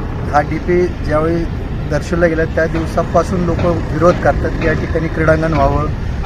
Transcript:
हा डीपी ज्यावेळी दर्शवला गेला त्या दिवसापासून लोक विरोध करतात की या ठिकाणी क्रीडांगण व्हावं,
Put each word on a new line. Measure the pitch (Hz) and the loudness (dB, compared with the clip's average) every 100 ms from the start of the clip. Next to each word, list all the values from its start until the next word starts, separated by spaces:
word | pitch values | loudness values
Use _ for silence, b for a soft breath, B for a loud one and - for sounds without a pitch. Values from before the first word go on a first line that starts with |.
| - - - | -6 -4 0
हा | 147 | 0
डीपी | 147 156 170 180 180 | 0 -2 0 2 0
ज्यावेळी | - 135 151 160 170 165 - - - - | -2 -2 0 0 0 -2 -4 -6 -4 -2
दर्शवला | 147 - 170 175 | -2 -2 0 2
गेला | 160 | 2
त्या | 160 170 160 | 0 0 0
दिवसापासून | 165 160 180 160 175 160 185 | 0 -2 -2 0 0 0 0
लोक | 175 165 | 0 0
विरोध | 175 165 - 151 170 | 0 0 -2 2 4
करतात | 175 170 156 160 | 4 2 2 0
की | 165 160 | 0 0
या | |
ठिकाणी | 156 170 165 160 | 0 -2 -2 -2
क्रीडांगण | 160 160 160 160 | 0 2 2 2
व्हावं, | 147 139 143 151 - - - | 2 2 2 -2 -4 -4 -4